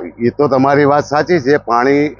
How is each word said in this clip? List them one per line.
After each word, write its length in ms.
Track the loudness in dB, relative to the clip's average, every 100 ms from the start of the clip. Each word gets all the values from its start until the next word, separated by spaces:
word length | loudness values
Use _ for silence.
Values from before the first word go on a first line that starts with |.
| -6 -4
એ 100 | -4
તો 180 | 0 0
તમારી 380 | 2 2 2 2
વાત 180 | 0
સાચી 360 | -2 -4 0 -2
છે, 180 | 0 -2
પાણી 580 | 0 0 2 0 0